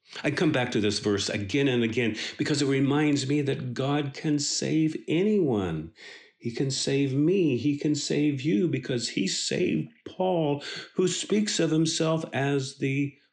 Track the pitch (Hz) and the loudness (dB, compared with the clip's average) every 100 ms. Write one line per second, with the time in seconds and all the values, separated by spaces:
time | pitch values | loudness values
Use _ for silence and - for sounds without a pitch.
0 | _ - 147 - 170 135 123 120 104 101 | _ -6 -4 2 2 2 0 0 0 0
1 | 107 101 - - 101 143 139 123 117 113 | 0 0 0 -4 -2 0 2 2 2 0
2 | 117 107 - - 139 143 139 135 139 143 | 0 -2 -10 -4 -2 0 2 2 4 4
3 | 151 139 127 147 135 131 127 120 135 147 | 2 2 2 0 0 -2 -4 -4 0 0
4 | 139 - 160 147 143 - 135 156 156 151 | -2 -4 0 0 0 -2 0 2 2 -2
5 | - 160 208 214 151 107 90 80 78 - | -2 0 2 2 2 2 0 -4 -8 -14
6 | - - - _ 120 - 135 - - 139 | -20 -20 -20 _ -8 -2 -2 -2 0 0
7 | 139 135 156 196 160 120 147 143 156 143 | 2 2 2 4 2 2 0 0 0 0
8 | - 139 151 135 143 202 175 127 - 123 | 0 0 2 0 0 2 2 0 -2 -4
9 | - - 190 - - - 180 156 156 - | -2 -2 -2 -2 -2 0 0 0 -4 -12
10 | - - 185 175 151 143 - - - - | -20 -2 0 2 2 -2 -4 -12 -8 0
11 | 185 175 - 208 208 - 165 156 160 - | 0 0 0 0 0 0 2 2 2 0
12 | 160 160 - 127 139 143 135 - 139 139 | 0 0 -2 -2 0 0 -2 -4 -2 -2
13 | 143 - _ | -2 -6 _